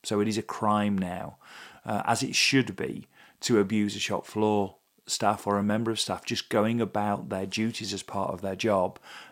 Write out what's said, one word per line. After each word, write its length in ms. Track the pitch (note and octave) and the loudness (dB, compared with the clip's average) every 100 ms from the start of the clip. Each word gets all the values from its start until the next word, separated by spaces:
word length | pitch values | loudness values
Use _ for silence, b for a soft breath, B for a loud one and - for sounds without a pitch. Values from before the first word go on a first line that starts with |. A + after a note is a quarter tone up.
So 160 | - G#2 | 0 0
it 80 | G#2 | 2
is 100 | G#2+ | 0
a 40 | |
crime 560 | - - G#2+ G#2 G#2 G2 | -4 -2 2 2 2 0
now, 400 | F2+ F2+ - - B B B B | -2 -6 -10 -14 B B B B
uh, 160 | A2+ G#2 | -4 -2
as 180 | - A2+ | 0 0
it 100 | C3 | 0
should 420 | A#2+ - C3+ A2+ | 2 4 4 2
be, 320 | - - - - B B B | -4 -6 -6 -12 B B B
to 180 | - A2+ | 4 4
abuse 360 | G2 G#2+ G#2 | 6 2 0
a 40 | G#2 | -2
shop 260 | - G2+ | -4 -4
floor 520 | - G#2+ G#2+ G#2 F#2+ - _ _ | -4 0 4 4 0 -6 _ _
staff 400 | - - G#2 G#2+ | -8 0 0 0
or 120 | G2+ G2+ | 0 0
a 60 | |
member 280 | G2+ G#2+ A2+ | 2 0 0
of 80 | A2 | -2
staff 240 | - F#2 | -2 -4
just 240 | - G#2+ - | -4 -4 0
going 320 | A2+ G#2+ A#2 | 2 2 2
about 480 | G#2+ G#2 G#2 G2+ - | 0 0 0 -2 -4
their 180 | F#2+ | -6
duties 480 | F#2+ G#2+ A2 A2+ G#2+ | -4 -2 -2 -2 -6
as 100 | G2 | -8
part 280 | - G2+ G2 | -6 -4 -4
of 60 | F2+ | -4
their 160 | G2 | -6
job, 440 | F#2+ A2+ G2 F2+ - B B B | -2 2 4 2 -4 B B B